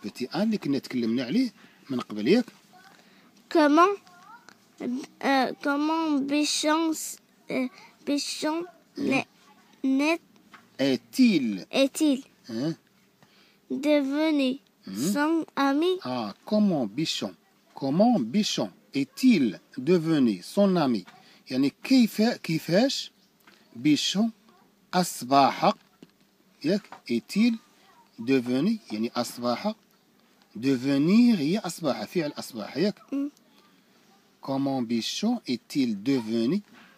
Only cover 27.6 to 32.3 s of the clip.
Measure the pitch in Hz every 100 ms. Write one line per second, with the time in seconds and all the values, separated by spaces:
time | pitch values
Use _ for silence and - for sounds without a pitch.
27.6 | _ _ _ _ _ - 117 135 120 127
28.6 | 185 220 - 107 117 - - - 120 117
29.6 | 208 214 _ _ _ _ _ _ _ 104
30.6 | 131 131 135 139 156 214 240 214 143 214
31.6 | - - 156 113 104 180 147